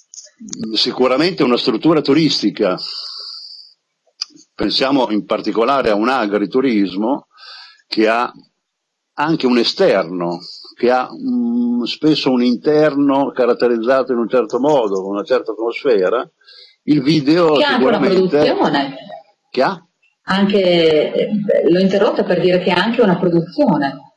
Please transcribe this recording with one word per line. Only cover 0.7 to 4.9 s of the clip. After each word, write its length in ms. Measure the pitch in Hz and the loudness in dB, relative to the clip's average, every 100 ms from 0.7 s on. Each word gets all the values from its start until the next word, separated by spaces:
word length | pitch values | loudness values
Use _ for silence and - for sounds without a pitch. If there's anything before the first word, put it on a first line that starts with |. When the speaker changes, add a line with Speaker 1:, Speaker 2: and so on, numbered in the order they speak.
Speaker 1:
sicuramente 680 | 107 127 117 127 131 175 180 | -6 -4 -2 0 0 0 0
una 140 | 135 120 | 0 0
struttura 460 | 127 110 156 160 | 0 0 2 2
turistica, 760 | 139 143 156 - 156 - - 107 - - - - - - - - - _ _ _ _ - - - _ | 2 2 2 0 -2 0 -2 -2 -8 -14 -16 -16 -18 -20 -20 -20 -20 _ _ _ _ -14 -14 -14 _
pensiamo 560 | - 104 - 131 | -6 -4 -2 0